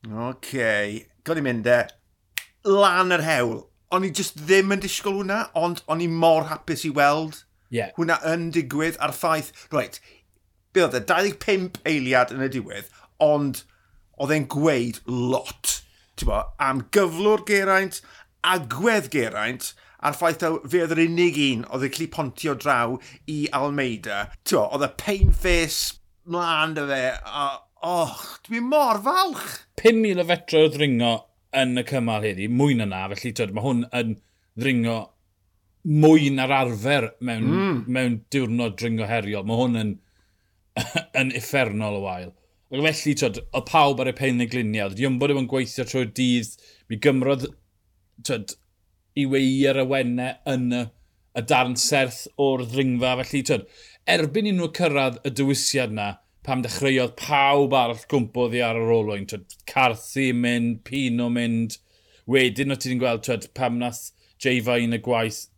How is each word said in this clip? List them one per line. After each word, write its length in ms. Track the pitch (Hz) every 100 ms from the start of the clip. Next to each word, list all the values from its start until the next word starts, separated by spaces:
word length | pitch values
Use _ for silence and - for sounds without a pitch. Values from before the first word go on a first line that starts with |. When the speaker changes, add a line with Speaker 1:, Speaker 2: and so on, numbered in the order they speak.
Speaker 1:
"Oce, 1000 | 113 107 120 131 - 135 113 104 104 110 - _
gawn 140 | - 165
ni 60 | 139
mynd 220 | 120 113
e, 140 | 120 117 - _ _ _ - - _
lan 500 | 202 196 196 180 180 175
yr 80 | 156
hewl." 260 | 147 120 107 - _ _
O'n 140 | 185 190
i 20 |
jyst 300 | 147 196 -
ddim 320 | 151 196 196
yn 80 | 196
disgwyl 380 | 156 - 202 196
hwnna, 320 | 190 208 -
ond 300 | 170 170 170 -
o'n 140 | 160
i 60 | 170
mor 380 | 165 165 160 156
hapus 360 | 151 - 156 160
i 20 |
weld 540 | 143 143 151 160 147 _ _ _
Speaker 2:
Ie. 220 | 120 101 -
Speaker 1:
hwnna 200 | 165 165 160
yn 240 | 165 165 160
digwydd 420 | 135 143 160 160
a'r 160 | 151
ffaith, 380 | - 170 160 - - -
reit, 280 | 151 107 - _ _ _ _ _ _ _
be 80 | 185
oedd 160 | 170 123
e, 60 | 107
dau 160 | 175
ddeg 160 | 202 -
pump 340 | - 190 185 - -
eiliad 480 | 151 127 127 123
yn 80 | 131
y 80 | 135
diwedd, 400 | 127 107 101 104 - _ _
ond 400 | 151 147 143 135 - _ _ _ _ _
oedd 160 | 139
e'n 160 | 156 131
gweud 540 | 143 156 135 120 117 -
lot, 800 | 123 123 127 - - - - - _ _ -
t'bo, 240 | 101 104 - -
am 300 | 139 131 117
gyflwr 540 | 208 190 160 208 214 202
Geraint, 560 | 202 196 190 190 - - - - _
agwedd 680 | 170 185 127 131 220 214 135
Geraint, 600 | 147 113 104 110 127 - - _ _
a'r 140 | 143 147
ffaith 220 | 170 160
taw 160 | 165 160 131
fe 140 | 180
oedd 100 | 165 160
yr 80 | 165
unig 320 | 170 175 147
un 220 | 143 117
oedd 220 | - 131 135
yn 40 |
gallu 140 | 139 160
pontio 440 | - 139 - 156 131
draw 380 | 147 127 117 131 - - -
i 80 | 151 147 139
Almeida. 680 | 143 143 131 110 110 101 104 -
T'bo, 220 | - 156 -
oedd 180 | 139
y 60 | 139 -
pain 320 | - 196 170
face 680 | 151 185 170 160 - - - _ _ 175
mlaen 460 | 175 170 160 160 156
dy 80 | 143
fe, 140 | 135 127 123
a, 220 | - 139 147 135 _ _
och, 420 | 165 175 156 - - -
dwi 160 | - 226
mor 400 | 240 302 269 214
falch. 580 | 220 359 381 277 - - - -
Speaker 2:
Pum 220 | 220 226
mil 180 | 220 180
o 60 | 170
fetro 380 | 175 - 160 156
oedd 100 | 143
ringo 340 | 147 120 120 113 - _ _
yn 260 | 135 127 123
y 40 | 120
cymal 400 | 135 117 107 107
heddi, 240 | 92 107
mwy 260 | 123 147 123
na 120 | 104
na, 120 | 92 95
felly, 220 | 101 123
t'wod, 220 | 113 107 104
ma' 80 |
hwn 200 | 127 123 120 123
yn 200 | 113 107 _ _ _ -
ddringo 380 | 127 123 113 113 104 _ _ _ _ _ _ _ 170
mwy 440 | 151 156 156 143
na'r 220 | 135 131 135
arfer 540 | 127 110 117 143 113 -
mewn, 260 | 123 113 135
Speaker 1:
Mm. 300 | 170 196 135 113
Speaker 2:
mewn 300 | 127 123 113 -
diwrnod 440 | 139 123 117 117 92
dringo 280 | 117 113 104
heriol. 380 | 117 101 104 98
Ma' 120 | 117
hwn 180 | 127 117
yn, 140 | 107 98 _ _ _ _ _ _ _ -
<laughs> 440 | - 165 - 131
yn 100 | 131 123
uffernol 600 | 113 143 120 104 107 104
o 20 |
wael. 300 | 98 90 90 _ _ _ _
Ac 100 | 135
felly, 320 | 151 151 151 139
t'wod, 240 | 131 98 -
oedd 160 | 131 -
pawb 320 | 165 143 131
ar 100 | 131
y 40 | 123
pen 260 | 135 123
y 60 | 120
gliniau, 400 | 127 110 107 98
oedd 100 | 98
Jumbo 300 | 135 127 143
ddim 140 | 139
yn 60 | 127
gweithio 340 | 135 120 - 120
trwy'r 240 | 131 117
dydd, 440 | 117 127 123 113 - - _ _
mi 80 | 113
gymrodd, 500 | 147 135 131 139 127 - _ _ _ _ _ _
t'wod, 320 | - 120 98 - _ _ _ _ _ -
i 100 | 135
wei 380 | 135 131 131 135
ar 80 | 135
y 80 | 131
wennau 540 | 135 123 123 127 - -
yn 220 | 131 123
y, 80 | 123 117 _ _ _ _ -
y 40 | 117
darn 300 | 135 127 120
serth 460 | - 143 131 117 - -
o'r 220 | 139 131 123
ddringfa. 480 | 131 135 123 127 127
Felly, 240 | 127 143 131
t'wod, 220 | 127 - - - - -
erbyn 400 | 175 156 180 208
i 40 | 185
nhw 160 | 165
cyrraedd 460 | - 175 143 135 117
y 120 | - 117
dywisiad 560 | 139 135 - 135 120
na, 140 | 107 101 101 _ _
pam 200 | - 127 120
dechreuodd 480 | 95 139 131 123 -
pawb 600 | - 147 139 143 139 135
arall 240 | 120 113 -
gwmpo 380 | 143 117 123 123
oddi 160 | 120 120
ar 140 | 113
yr 80 | 113
olwyn, 360 | 117 107 101 98
t'wod, 160 | 104 - - -
Carthy 600 | - 131 110 - 135 131 120
mynd, 460 | 120 120 120 113
Pino 460 | - 135 131 120 120
mynd, 460 | 120 117 113 113 - _ _ _ _ -
wedyn 460 | 131 127 104 139
o' 60 | 135
ti'n 200 | 131 127
gweld, 240 | 127 117
t'wod, 240 | 123 117 -
pam 240 | - 127 120
nath 300 | 123 113 - _ _ _
Jeifa 380 | 135 123 113 120
un 160 | 117 117
y 40 | 113
gwaith 400 | 113 113 - -